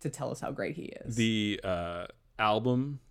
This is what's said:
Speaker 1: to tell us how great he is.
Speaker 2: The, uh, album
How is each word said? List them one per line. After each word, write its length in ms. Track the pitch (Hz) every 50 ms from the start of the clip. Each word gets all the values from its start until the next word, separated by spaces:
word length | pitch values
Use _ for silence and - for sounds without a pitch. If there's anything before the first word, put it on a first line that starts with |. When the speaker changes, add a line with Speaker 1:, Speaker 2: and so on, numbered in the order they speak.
Speaker 1:
to 80 | - 151
tell 220 | - - 135 120
us 80 | - -
how 120 | - -
great 240 | 139 - 98 - 151
he 100 | 160 - - - - -
is. 100 | - 113
Speaker 2:
The, 440 | 110 113 113 113 107 104 104 101 87 -
uh, 440 | 98 92 87 87 85 87 87 90 - - _ _ _ _ -
album 640 | 110 107 107 107 113 127 123 127 131 143 147 135 - -